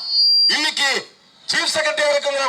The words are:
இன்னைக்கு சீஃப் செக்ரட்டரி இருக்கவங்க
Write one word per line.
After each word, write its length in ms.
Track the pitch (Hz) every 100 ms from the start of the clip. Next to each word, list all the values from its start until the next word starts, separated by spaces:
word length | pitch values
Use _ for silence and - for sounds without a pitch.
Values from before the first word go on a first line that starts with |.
| - - - - - 294
இன்னைக்கு 320 | 311 - 269 240 - - - _ -
சீஃப் 260 | 196 330
செக்ரட்டரி 380 | 320 302 302 294
இருக்கவங்க 340 | 285 285 277